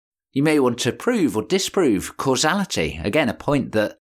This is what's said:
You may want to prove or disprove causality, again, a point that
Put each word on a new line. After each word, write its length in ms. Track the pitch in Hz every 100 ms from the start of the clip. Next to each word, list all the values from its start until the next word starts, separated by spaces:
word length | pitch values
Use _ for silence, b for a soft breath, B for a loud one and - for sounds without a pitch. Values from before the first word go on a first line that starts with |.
| _ _ _
You 120 | 135
may 160 | 151 151
want 180 | 123 117
to 120 | 123
prove 440 | - - 240 139 104
or 60 |
disprove 760 | 107 190 - 202 151 95 - -
causality, 840 | 135 127 156 196 185 - 78 82
again, 260 | 85 147 127
a 60 |
point 380 | - - 143 -
that 260 | 107 104 -